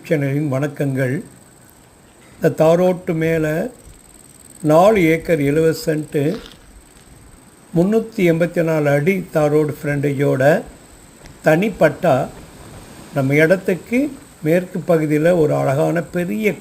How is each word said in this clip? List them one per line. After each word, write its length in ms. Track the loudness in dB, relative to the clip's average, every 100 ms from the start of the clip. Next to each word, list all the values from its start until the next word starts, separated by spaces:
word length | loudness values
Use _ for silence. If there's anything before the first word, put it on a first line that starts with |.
| -2
சேனலின் 400 | -2 -2 -2 -2
வணக்கங்கள். 760 | -4 -4 -4 -4 -2 -2 -4 -8 -20 -20 _ _ _ _ _ -20 _ -20 -4
இந்த 240 | -2 2 2
தாரோட்டு 480 | 4 2 0 -4
மேலே 560 | -4 -2 -2 -2 -4 -6 -10 -20 -20 -20 -20 -20 -20 -20 -6
நாலு 400 | 2 6 6 4
ஏக்கர் 380 | 2 2 0 0
எழுபது 360 | 0 2 0 -2 -4
சென்ட்டு, 520 | -6 -4 -2 -2 -4 -12 -20 -20 -20 -20 -20 -20 -20 -20 -20 -20 -20 -6
முந்நூற்றி 580 | -2 0 0 -2 -2 0
எண்பத்தி 320 | 2 0 -2
நாலு 260 | 0 0 0
அடி 360 | 0 0 -2 -2
தார் 180 | -2 2
ரோடு 280 | 0 -2 -4
ஃப்ரண்டேஜோட 800 | -6 -2 -2 -2 0 2 2 2 -2 -20 -20 -20 -20 -20 -20 -2 2
தனிப்பட்டா, 840 | 2 0 0 0 2 0 0 -2 -12 -20 -20 -20 -20 -20 -20 -8
நம்ம 200 | -4 0
இடத்துக்கு 760 | 2 4 2 0 -6 -2 -2 -2 -6 -20 -8
மேற்கு 360 | 0 0 -2 -8
பகுதியில் 520 | 0 0 2 0 2
ஒரு 240 | 2 2 0
அழகான 460 | -2 0 0 -2
பெரிய 520 | -4 -6 -6 -2 -4 -2